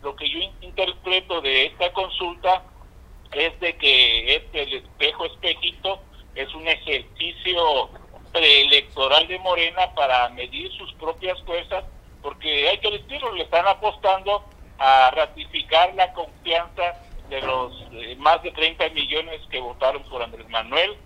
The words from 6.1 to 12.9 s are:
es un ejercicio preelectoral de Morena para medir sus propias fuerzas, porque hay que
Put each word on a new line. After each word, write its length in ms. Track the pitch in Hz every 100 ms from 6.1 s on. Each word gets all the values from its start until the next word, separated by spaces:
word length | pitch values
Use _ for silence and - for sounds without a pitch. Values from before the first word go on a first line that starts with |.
| - - -
es 180 | 135
un 140 | 156 160
ejercicio 1200 | 170 160 135 117 - 165 170 180 175 165 139 113 - - - -
preelectoral 920 | 170 156 143 143 147 - - 135 147 165
de 120 | 185
Morena 540 | 185 175 165 175 180 -
para 320 | 139 123 123
medir 420 | 123 127 135 185
sus 200 | - 190 -
propias 460 | 160 165 185 180
fuerzas, 420 | - 175 170 190 - - - -
porque 460 | 143 - 156 147 147
hay 120 | 196
que 120 | 214